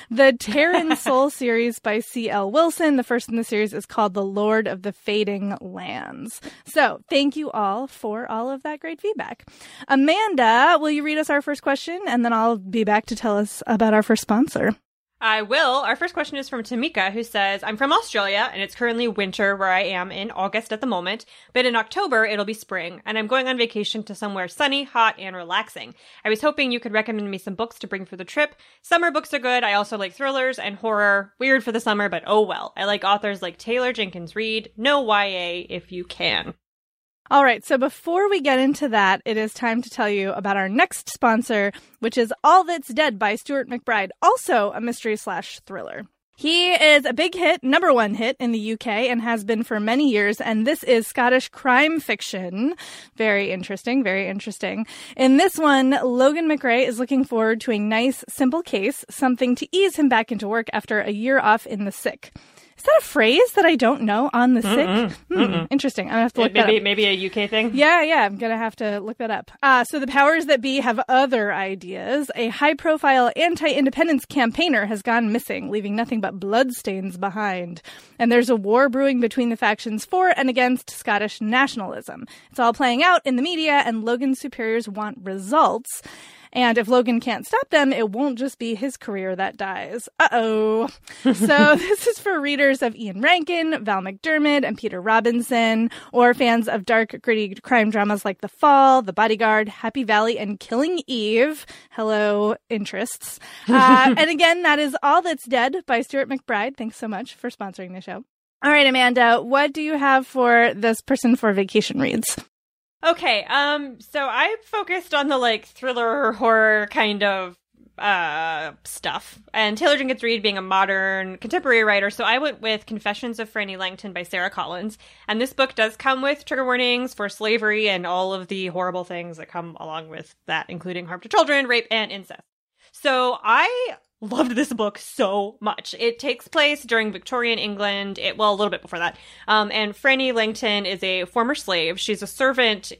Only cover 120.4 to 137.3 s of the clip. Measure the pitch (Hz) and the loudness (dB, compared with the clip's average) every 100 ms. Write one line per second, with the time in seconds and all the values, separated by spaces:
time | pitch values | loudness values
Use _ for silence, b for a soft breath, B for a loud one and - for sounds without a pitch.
120.4 | 208 196 190 190 196 190 190 190 190 185 | -2 -2 0 0 2 0 0 -2 -6 -10
121.4 | 220 359 277 226 214 202 202 226 214 247 | -4 -2 2 2 4 2 0 -2 0 0
122.4 | 302 214 220 214 - 214 208 208 240 226 | 0 -4 -4 -4 -6 -8 -6 -6 -8 -10
123.4 | 220 220 196 190 185 190 202 180 175 185 | -10 -8 -8 -6 -8 -8 -12 -10 -8 -4
124.4 | 190 190 156 180 214 - b b b 220 | -4 -6 -8 -8 -10 -12 b b b -4
125.4 | 262 - 262 - 220 220 269 262 277 285 | -4 -2 -2 0 -2 -2 -2 -2 -2 -4
126.4 | - 262 254 247 247 247 254 - 202 - | -6 -4 -2 0 0 -2 -4 -6 -8 -4
127.4 | 214 226 214 214 208 185 175 180 190 190 | -2 0 0 0 0 -2 -2 -2 -2 -4
128.4 | 180 190 185 175 180 180 175 175 175 160 | -8 -8 -6 -4 -4 -6 -8 -10 -12 -14
129.4 | - 175 170 165 160 160 160 160 160 _ | -14 -12 -12 -14 -12 -12 -12 -16 -18 _
130.4 | - 160 - 170 185 175 175 180 226 427 | -6 -6 -6 -12 -10 -10 -10 -12 -2 0
131.4 | 294 277 247 240 226 220 208 196 175 - | 2 2 2 -2 0 -4 -4 -10 -16 -20
132.4 | _ _ _ _ b - 285 262 254 247 | _ _ _ _ b -6 -2 0 0 -2
133.4 | 214 254 370 494 494 - _ - 214 254 | 2 2 2 0 -6 -8 _ -16 -6 -2
134.4 | 262 233 294 226 208 - - - 202 202 | 0 0 -2 -2 -4 -6 -10 -2 -2 -2
135.4 | 202 - 214 - - - 233 233 277 247 | -4 -6 -6 -6 -8 -4 -4 -4 -6 -8
136.4 | - 320 294 294 233 226 214 190 - | -4 0 2 0 -2 -2 -2 -6 -6